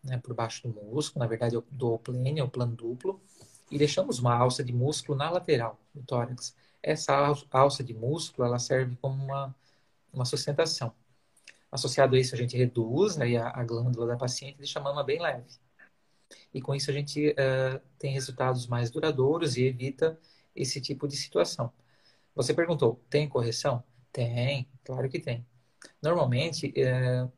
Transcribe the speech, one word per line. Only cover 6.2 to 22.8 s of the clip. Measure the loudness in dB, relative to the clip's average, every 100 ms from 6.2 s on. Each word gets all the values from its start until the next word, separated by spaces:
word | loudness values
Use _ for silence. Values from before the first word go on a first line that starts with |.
| -2 -6 -10 _ _ _
Essa | -2 -2 2
al-, | 4 4 2 2
alça | 6 6 4
de | -6
músculo, | -4 -2 -2 -4 -2 0
ela | 0
serve | 0 0 0 -4
como | -4 -4
uma, | -4 -4 -6 -10 _ _ _ _ _
uma | -4
sustentação. | -2 -2 -2 2 2 0 -6 -8 _ _ _ _ -20 _ _
Associado | -4 -2 4 6 6
a |
isso, | 2
a | -2
gente | -2 2
reduz | 2 2 0 2 2 2
aí | 2 2
a, | 0
a | -4 -4
glândula | 0 0 0 0
da | 0
paciente | -2 -4 -10 -12
e |
deixa | -8 -4
a |
mama | -2 -2
bem | -2 0
leve. | 0 -4 -10 -20 _ _ -20 _ _ _ _ -20 _
E | -8
com | -4
isso, | -4 -2
a |
gente, | -2 -2 0 2 4
eh, | 2 2 0 -2 _ _
tem | -6
resultados | -4 -6 -2 0 0 -2
mais | -2 0
duradouros | 0 0 4 4 4 0 2
e | 2
evita | 2 -6 0 0 0 _ _ _ -6
esse | -4 -4
tipo | -6 -6 -6
de | -6
situação. | -2 0 0 0 -6 _ _ _ _ _ _
Você | -4 0
perguntou, | 2 2 4